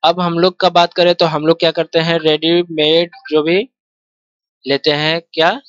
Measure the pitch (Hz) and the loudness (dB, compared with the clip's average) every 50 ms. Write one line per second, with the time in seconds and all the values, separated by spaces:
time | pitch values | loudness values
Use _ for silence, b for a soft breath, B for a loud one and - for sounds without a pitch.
0 | - 160 175 180 180 170 170 170 175 185 185 _ - 180 170 175 175 175 - - | 0 0 0 0 -2 -2 0 0 0 0 0 _ -2 0 2 2 0 0 0 0
1 | 175 175 170 - 180 160 156 151 151 156 165 165 - 160 160 175 160 156 - 165 | 2 2 2 2 0 -2 0 -2 0 0 0 2 0 -2 0 -2 -6 -2 -2 -2
2 | 160 165 165 165 156 156 151 156 160 165 170 175 175 170 165 151 151 151 160 165 | 0 0 -2 0 0 0 0 0 0 0 0 0 0 -2 -2 -2 0 2 2 2
3 | 175 170 - - _ - 147 156 151 160 170 190 233 269 _ _ _ _ _ _ | 0 -2 -8 -20 _ -2 -2 0 0 2 0 -2 -2 -6 _ _ _ _ _ _
4 | _ _ _ _ _ _ _ _ _ _ _ _ _ 131 139 139 - 151 147 147 | _ _ _ _ _ _ _ _ _ _ _ _ _ -4 -4 -2 0 -2 -2 -2
5 | 151 156 160 170 165 _ - 160 160 170 202 - _ | -2 -2 -4 -4 -8 _ -4 0 0 0 0 -2 _